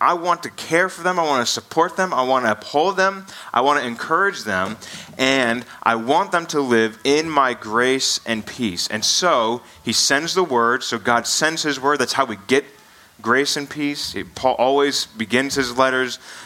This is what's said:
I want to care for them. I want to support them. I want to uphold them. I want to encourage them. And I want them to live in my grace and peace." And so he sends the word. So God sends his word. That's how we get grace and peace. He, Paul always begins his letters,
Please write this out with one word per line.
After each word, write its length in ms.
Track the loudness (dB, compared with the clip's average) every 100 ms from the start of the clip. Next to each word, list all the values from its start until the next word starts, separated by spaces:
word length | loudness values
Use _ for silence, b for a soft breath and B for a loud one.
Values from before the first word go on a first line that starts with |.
I 140 | 0
want 300 | 2 0 -2
to 60 | -2
care 380 | -12 -2 0 0
for 140 | -2
them. 160 | -2 0
I 60 |
want 200 | 2 2
to 80 | 0
support 440 | -4 -4 0 0 0
them. 180 | -2
I 80 | 0
want 220 | 2 2
to 80 | 2
uphold 440 | -2 -2 0 0 2
them. 300 | 0 0 -12 B B
I 100 | 2
want 180 | 4 2
to 60 | 0
encourage 580 | -6 -2 0 0 -2
them. 320 | -4 -2 -2 -6 B B B -2
And 460 | 2 2 2 0 -6 B
I 140 | 0 0
want 340 | 2 2 2
them 160 | -2 0
to 140 | -2
live 400 | 2 4 2 0
in 260 | 0 2 2
my 240 | 2 2
grace 680 | 0 -4 0 2 2 0 -4
and 220 | -4 -6 -6
peace." 400 | -4 -4 -4 -6
And 180 | -4
so 580 | -2 0 2 2 2 -2 B B
he 100 | -4
sends 420 | 0 2 0 0
the 100 | -2
word. 400 | 2 2 2 0
So 140 | -2 -4
God 280 | 2 0 2
sends 380 | 0 0 0
his 160 | -4 -2
word. 180 | 0 0
That's 140 | 0
how 120 | 0
we 120 | -2 -2 0
get 180 | 0 0 -18 B B B B
grace 360 | 0 2 2 -2
and 120 | -6
peace. 440 | -6 -4 -4 -8
He, 100 | -8
Paul 320 | -10 -2 -2
always 520 | 2 2 4 2 0 -6
begins 500 | -8 -2 0 0 -2
his 200 | -2 2
letters, 440 | 2 2 -2 -6 B B